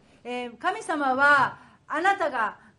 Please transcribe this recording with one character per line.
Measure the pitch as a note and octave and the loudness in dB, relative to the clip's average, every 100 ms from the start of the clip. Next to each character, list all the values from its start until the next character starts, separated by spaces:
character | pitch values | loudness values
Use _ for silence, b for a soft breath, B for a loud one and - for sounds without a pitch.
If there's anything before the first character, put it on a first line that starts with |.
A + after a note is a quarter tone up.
| _ _ | _ _
え | A#3+ B3 B3 | -12 -10 -10
ー、 | A#3+ | -6
神 | E4+ G#4+ | -6 -4
様 | G#4+ D#4 C#4 B3+ | -4 -2 -2 4
は、 | C#4+ C#4+ A3+ b b b - | 4 6 2 b b b -8
あ | D4 | -2
な | F#4 G4 | 0 0
た | D#4+ | -2
が | B3 G#3 - b | -2 -4 -8 b